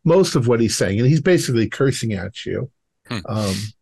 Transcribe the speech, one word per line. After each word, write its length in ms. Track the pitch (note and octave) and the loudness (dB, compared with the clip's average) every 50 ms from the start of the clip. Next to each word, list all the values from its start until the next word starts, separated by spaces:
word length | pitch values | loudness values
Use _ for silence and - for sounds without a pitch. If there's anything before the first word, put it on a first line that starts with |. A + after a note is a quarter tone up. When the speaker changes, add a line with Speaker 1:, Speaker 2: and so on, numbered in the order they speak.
| - | 0
Speaker 1:
most 300 | D#3+ E3 G3 F#3 - - | 2 4 4 4 2 2
of 140 | D3+ A2+ A#2+ | 0 2 2
what 120 | A#2+ A2+ | 2 2
he's 160 | A#2 G#2+ - | 2 0 0
saying. 220 | - A2 F#2 G2 G#2+ | 0 -2 0 0 2
And 100 | B2 C3 | 2 4
he's 120 | D#3+ D#3 | 2 4
basically 460 | - F#3+ F3+ E3 E3+ - B2 A2+ A2 G#2+ | 4 2 2 2 2 0 0 0 0 -2
cursing 440 | - - C3+ C#3 A#2 - - A2+ | 0 0 0 0 0 -2 -4 -6
at 320 | G#2 F#2+ F2+ F#2+ - - - | -6 -6 -8 -10 -12 -12 -8
you, 260 | - F#2+ G2+ B2+ - _ _ _ _ _ _ _ - | -6 -6 -6 -6 -10 _ _ _ _ _ _ _ -12
Speaker 2:
Hmm. 120 | A#2 G#2 - | -10 -10 -8
Speaker 1:
um, 280 | - G#2+ G#2+ G#2+ G2 F#2+ G2+ G#2+ G#2+ - _ | -6 -4 -2 -2 -2 -4 -4 -8 -12 -14 _